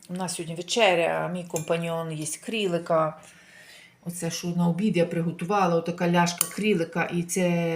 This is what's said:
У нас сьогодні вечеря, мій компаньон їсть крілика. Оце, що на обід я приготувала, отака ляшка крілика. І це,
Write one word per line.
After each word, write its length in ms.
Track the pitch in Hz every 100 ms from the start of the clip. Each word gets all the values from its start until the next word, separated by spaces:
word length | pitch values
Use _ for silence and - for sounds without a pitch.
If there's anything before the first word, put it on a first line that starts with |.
| -
У 40 |
нас 220 | 180 180 -
сьогодні 200 | 165 165
вечеря, 760 | 180 240 208 170 160 160 156
мій 100 | 180
компаньон 680 | 175 165 156 170 170 165 165
їсть 260 | 151 151 -
крілика. 840 | - 220 196 170 170 160 156 147 - - - - - - - _ 175
Оце, 260 | - 165
що 160 | - 175
на 200 | 175 175
обід 300 | 170 214 175
я 80 | 170
приготувала, 720 | 170 165 160 170 208 180 170
отака 340 | 170 170 175
ляшка 360 | 175 175 - - -
крілика. 540 | 214 185 165 175 -
І 100 | 175
це, 180 | 170 190 180 170 170